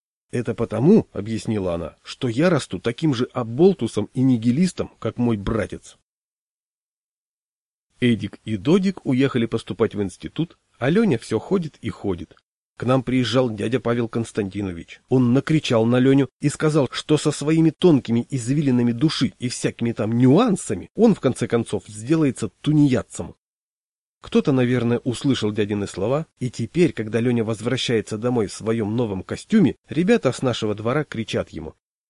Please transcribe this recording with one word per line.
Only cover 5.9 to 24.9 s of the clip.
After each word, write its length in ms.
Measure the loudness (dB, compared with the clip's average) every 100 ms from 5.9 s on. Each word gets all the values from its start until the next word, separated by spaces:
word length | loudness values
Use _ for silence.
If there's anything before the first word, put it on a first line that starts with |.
| -20 _ _ _ _ _ _ _ _ _ _ _ _ _ _ _ _ _ _ _ _
Эдик 400 | 0 0 -2 -10 -8
и 100 | -4
Додик 480 | 2 2 2 -2
уехали 440 | -2 0 0 0 -2
поступать 480 | -4 -6 -2 -2 0
в 60 |
институт, 580 | -6 -6 -10 -6 -6 -8 _ _
а 120 | 0
Лёня 280 | 2 2 0
всё 220 | -2 -6
ходит 400 | -2 -4 -4 -10
и 80 | -12
ходит. 480 | -8 -6 -6 -8 _ _ _ _ -6
К 60 |
нам 200 | 0 0
приезжал 460 | 2 0 0 0 0
дядя 300 | -2 -2 -2
Павел 300 | -2 -2 -2
Константинович. 920 | -4 -4 -4 -4 -4 -6 -8 -14 -20 _
Он 240 | 2 4
накричал 540 | 2 2 -2 2 2 2
на 120 | 4
Лёню 320 | 4 4 2 _
и 80 | -4
сказал, 400 | -2 0 0 0
что 260 | -4 -2 0
со 140 | 0
своими 380 | -2 0 2 2
тонкими 580 | 4 4 4 4 0 0
извилинами 600 | -4 -2 0 2 2 2
души 400 | 2 0 0 -2 -2
и 80 | -8
всякими 460 | -4 -6 -2 -4
там 240 | -2 -2 4
нюансами 720 | 6 6 4 0 -2 -6 -6
он, 220 | 2 4 4
в 60 |
конце 260 | 0 -2 0
концов, 400 | 0 -2 -6 -8
сделается 640 | -14 -2 0 2 0 -8
тунеядцем. 880 | -4 0 4 4 2 -2 -10 -12 -14 _ _ _ _ _ _ _ _
Кто-то, 320 | -2 0 2
наверное, 480 | 2 2 2 0